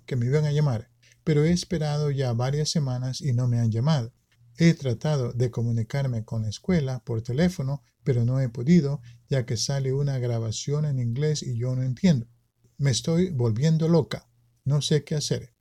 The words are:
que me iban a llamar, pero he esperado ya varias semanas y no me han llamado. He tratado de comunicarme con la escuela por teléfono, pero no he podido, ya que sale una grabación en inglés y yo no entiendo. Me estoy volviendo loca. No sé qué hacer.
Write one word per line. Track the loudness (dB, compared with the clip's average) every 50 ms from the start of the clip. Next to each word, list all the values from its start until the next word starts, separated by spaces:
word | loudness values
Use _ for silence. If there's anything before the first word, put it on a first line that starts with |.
| -6
que | -6 -4
me | -2 0
iban | 0 2 2 2
a | 2
llamar, | 2 2 2 2 0 -2 -6 -10 _ _ _ _ _ _ -2
pero | 0 2 4 4
he | 4
esperado | 2 0 -2 -4 -4 -4 -2 -2 -2 -2 -2 -2
ya | 0 0 0 0 0
varias | 0 -2 -2 -2 -2 -2 0
semanas | 0 0 0 -2 -2 -4 -4 -6 -6 -4
y | -2 0
no | 0 2 2 2
me | 2 2
han | 2 2
llamado. | 2 2 2 2 2 0 -2 -4 -10 _ _ _ _ _ _ _ _ 4
He | 4 4 4
tratado | 4 0 -2 -2 -2 -2 -2 0 0 -2 -2
de | -2 -2 -2 -2
comunicarme | -2 -2 -2 0 0 -2 -2 -2 -4 -2 -2 -2 -2 -4 -6
con | -6 -6 -4
la | -4 -6
escuela | -8 -6 -2 0 0 0 0 -2 -4 -8
por | -6 -6 -6 -4
teléfono, | -4 -2 0 0 0 0 0 -2 -4 -4 -6 -6 _ _ _ _ -2
pero | 0 0 2 2
no | 2 2 0
he | -2 -2
podido, | -4 -2 2 6 6 6 6 4 -2 -6 -8 -12 -20 -16 _ -2
ya | -2 -2 -2
que | -2 -4
sale | -4 -2 -2 -2 -2 -2 -2 0
una | 0 0 -2 -2 -2
grabación | -2 -2 -2 -2 -4 -4 -6 -6 -6 -4 -2 -2 -2
en | -2 -2 -2
inglés | -2 -2 -2 0 0 0 -2 -2
y | -4 -6 -4
yo | -4 -2 -2 -2
no | -2
entiendo. | -2 -4 -2 2 4 4 4 2 0 -6 _ _ _ _ _ _ _ _ _ -2
Me | 0 0
estoy | 0 0 0 0 2 2 2 0
volviendo | 0 0 0 0 2 2 2 2 2 2 4
loca. | 4 4 4 2 0 -4 -10 -12 _ _ _ _ _ _ _ -2
No | 0 0 0
sé | 2 2 0 0 0
qué | -2 -4
hacer. | -4 -2 -2 -4 -4 -6 -10 _ _